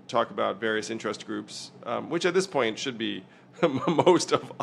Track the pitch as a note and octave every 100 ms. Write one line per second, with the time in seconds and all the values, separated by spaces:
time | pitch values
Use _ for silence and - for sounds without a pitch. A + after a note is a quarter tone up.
0 | - A#2+ A2+ G#2 G#2+ G2+ A2 G#2+ G#2+ A2+
1 | G#2+ G2+ - G#2 - - - - - A2+
2 | A2 E3+ G#3+ F3+ F#3 C#3 A2+ G2+ C3+ A2+
3 | G#2+ F#2+ - - - - E3+ C3+ - D3+
4 | F3 E3 - D3+ - -